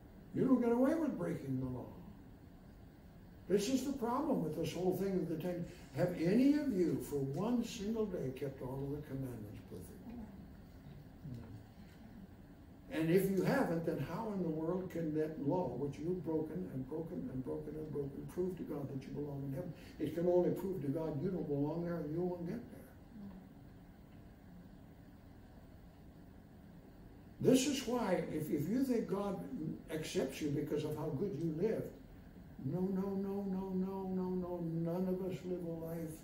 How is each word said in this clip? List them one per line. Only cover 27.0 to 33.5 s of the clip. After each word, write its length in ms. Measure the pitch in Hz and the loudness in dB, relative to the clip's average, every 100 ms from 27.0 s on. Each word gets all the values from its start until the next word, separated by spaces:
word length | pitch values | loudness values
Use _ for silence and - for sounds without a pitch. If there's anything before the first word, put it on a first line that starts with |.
| - - - - | -16 -16 -14 4
This 260 | 135 262 302 | 10 10 8
is 200 | 262 - | 2 2
why, 380 | 247 202 165 165 | 2 4 2 2
if, 160 | 156 - | -2 0
if 180 | 156 170 | 0 2
you 160 | 247 | 4
think 240 | 262 226 - | 4 4 2
God 320 | 196 202 175 - 202 156 - - | 0 0 -2 -4 -4 -4 -4 -4
accepts 520 | 156 - 180 247 - | -4 0 0 0 0
you 80 | 151 | 0
because 340 | 151 - 147 | 0 2 0
of 140 | 147 151 | 0 0
how 80 | 151 135 | -2 0
good 180 | 202 135 | 0 0
you 140 | 165 151 | 0 2
live, 220 | 220 196 - - - - - - - - 131 | 2 2 -2 -8 -14 -16 -16 -16 -14 -6 -2
no, 160 | 180 | 2
no, 320 | 190 190 196 196 | 2 2 2 0
no, 240 | 196 196 | 0 0
no, 220 | 196 | 0